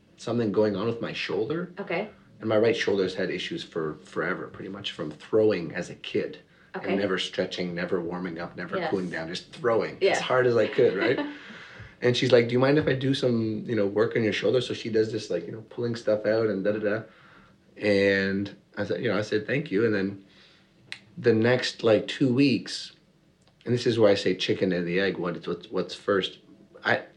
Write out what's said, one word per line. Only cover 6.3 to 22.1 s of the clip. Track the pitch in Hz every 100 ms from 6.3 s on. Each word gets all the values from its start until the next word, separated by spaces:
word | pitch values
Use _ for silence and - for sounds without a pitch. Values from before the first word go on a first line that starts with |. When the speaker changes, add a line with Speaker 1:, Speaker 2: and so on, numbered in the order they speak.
| - - _ _ -
Speaker 2:
Okay. | -
Speaker 1:
And | -
never | 101 92
stretching, | - - 92 - 90 85
never | 87 92
warming | 82 87 90 82
up, | 87 -
never | 87 95
Speaker 2:
Yes. | 82
Speaker 1:
cooling | 95 90
down, | 82 80
just | 90 -
throwing | - 120 113 82 78
Speaker 2:
Yeah. | 190
Speaker 1:
as | 156
hard | - 127 123
as | 117
I | 107
could, | - 117 190
right? | - 143
Speaker 2:
<laughs> | 285 - - - - - - -
Speaker 1:
And | 123 123
she's | 127
like, | 120 117
"Do |
you | 123
mind | 135 147
if | 143
I |
do | 131 135 135
some, | 127 117 110 107 95
you | 110
know, | 98
work | 104 113 -
on |
your | 107
shoulder?" | 92 107 123
So | 120 107
she | 117
does | 110 110
this, | 113 -
like, | 87 85
you |
know, | 110 -
pulling | - 120 113
stuff | - 107 107
out | 110 110
and | 95
da-da-da. | 98 107 104 110 - - - - - _ _ -
And | 107 101 98 98 98 98 101 - _ -
I | 92
said, | 87
you | 120
know, | 98
I |
said, | 107 107 -
"Thank | 131 156
you." | 98 117
And |
then | 101 95 98 - - - _ _ _ _ - - -
the | 120
next, | 110 117 123 - -
like, | 110 104
two | -